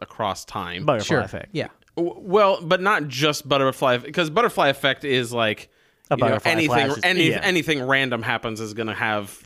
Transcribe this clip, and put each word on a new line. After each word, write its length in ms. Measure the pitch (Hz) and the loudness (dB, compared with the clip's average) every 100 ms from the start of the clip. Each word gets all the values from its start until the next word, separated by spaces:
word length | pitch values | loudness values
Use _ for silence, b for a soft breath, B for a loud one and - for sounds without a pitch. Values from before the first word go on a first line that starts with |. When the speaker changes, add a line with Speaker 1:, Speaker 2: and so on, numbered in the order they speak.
Speaker 1:
across 440 | - - 104 90 | -14 -4 -4 -4
time. 400 | - 107 87 87 151 | -8 -8 -6 -4 0
Speaker 2:
Butterfly 180 | 117 101 143 | 0 0 0
Speaker 3:
Sure. 40 | |
Speaker 2:
effect. 280 | 95 - - | -2 -8 -10
Speaker 3:
Yeah. 160 | 151 - - _ - | -8 -8 -10 _ -4
Speaker 1:
W-, 180 | 170 - | -4 -4
well, 420 | 202 202 196 196 | 0 4 4 2
but 180 | 165 180 | 0 0
not 280 | 196 202 147 | 2 0 -2
just 400 | 123 151 147 135 | 0 0 0 0
butterfly, 500 | 139 135 - 135 123 | 2 2 2 2 2
'cause 320 | 123 165 160 | -2 -4 0
butterfly 380 | 175 226 - 156 | 2 2 2 2
effect 360 | - 139 127 | 2 0 0
is 280 | 143 127 113 | 0 0 0
like, 360 | 120 110 107 - b b b b | 0 0 0 -8 b b b b
Speaker 2:
A 40 | 135 | 0
Speaker 1:
you 40 | |
know, 40 | 117 | 2
Speaker 2:
butterfly 220 | 110 170 | 2 0
Speaker 1:
anything, 160 | 165 156 - 139 | 2 2 2 2
Speaker 2:
flashes. 140 | 143 | 0
Speaker 1:
any, 280 | 180 180 143 | 0 2 2
Speaker 2:
Yeah. 100 | 107 | 2
Speaker 1:
anything 400 | 196 175 147 143 | 0 0 0 -2
random 400 | 127 135 131 117 | 2 0 0 -2
happens 380 | 113 113 120 110 | -2 -2 -4 -6
is 140 | 110 | -8
gonna 200 | 107 110 | -6 -6
have 440 | 101 117 104 98 - | -2 -2 -2 -4 -10